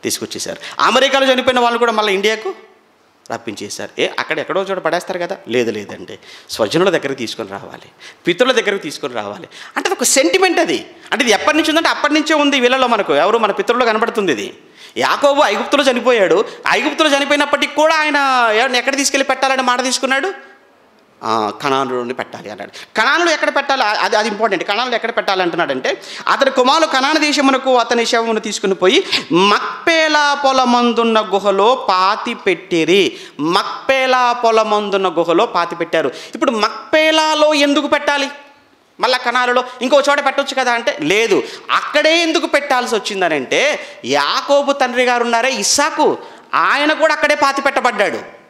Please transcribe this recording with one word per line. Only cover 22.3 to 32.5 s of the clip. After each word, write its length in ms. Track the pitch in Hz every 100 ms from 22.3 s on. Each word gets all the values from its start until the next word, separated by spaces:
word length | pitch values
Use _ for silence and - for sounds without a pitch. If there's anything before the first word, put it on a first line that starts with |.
| - 101
అన్నాడు. 220 | 101 - - - -
కనానులో 340 | 233 302 339
ఎక్కడ 240 | 302 302 285
పెట్టాలి? 280 | 277 262
అది, 340 | 220 214 190 208
అది 120 | 220
ఇంపార్టెంట్. 380 | 202 220 185 170
కనానులో 280 | 202 247 233
ఎక్కడ 140 | 226
పెట్టాలి 320 | 233 190 190
అంటున్నాడంటే, 600 | 180 165 156 131 131 381 - - -
"అతని 240 | 214 269
కుమారులు 340 | 262 254 311 311
కనాను 340 | 269 269 311
దేశమునకు 580 | 294 294 277 262 262 247
అతని 280 | 233 233 226
శవమును 340 | 240 226 220
తీసుకుని 360 | 214 202 202 190
పోయి 280 | 185 285 381 - -
మక్పేలా 1000 | 165 196 214 - - - 330 311 302 294
పొలమందున్న 840 | 277 277 262 254 240 240 226 233 220
గుహలో 680 | 202 196 202 196 208 254 262
పాతి 440 | 185 190 220 -
పెట్టిరి." 840 | 226 -